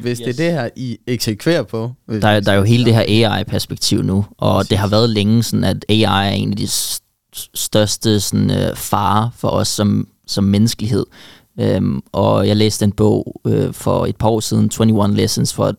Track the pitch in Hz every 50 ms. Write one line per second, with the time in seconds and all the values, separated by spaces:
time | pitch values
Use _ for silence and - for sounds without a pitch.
0 | 110 120 120 120 117 123 123 127 165 170 170 147 120 110 - - 127 123 113 -
1 | - - 127 107 - 117 107 101 - 160 170 160 117 - - 113 113 120 123 -
2 | _ - 117 107 107 110 104 107 101 107 98 101 101 107 120 120 123 113 113 113
3 | 104 - 104 110 117 107 101 98 98 - - 98 - - 104 101 - - 107 -
4 | 98 98 95 98 101 - - - - 104 98 98 98 - 107 101 104 98 104 107
5 | 117 117 110 104 101 104 110 117 113 - - 104 98 95 95 101 - - 107 110
6 | 110 98 98 98 98 101 98 101 104 104 101 104 - 101 - - - - - -
7 | _ _ _ _ _ _ - - - - - - - - - 110 107 104 - -
8 | - 113 107 104 101 - - 104 101 98 98 98 95 92 - - - - - 101
9 | 104 95 98 107 110 120 120 - - 104 - 98 101 - - - 104 101 104 104
10 | 101 - _ _ _ - - - 98 98 101 101 110 117 - - 107 107 131 -
11 | - - - - - - - - _ _ - - 110 107 - 95 98 98 - -
12 | - _ - - 101 107 107 104 98 104 104 104 107 107 - - 107 104 98 -
13 | 107 104 107 104 - - - - - 117 107 107 101 90 90 - - - 95 90
14 | 87 - 101 - - 110 117 113 - - 110 110 110 107 - - 113 110 110 101
15 | 101 101 104 104 104 107 - - - - - - 104 101 101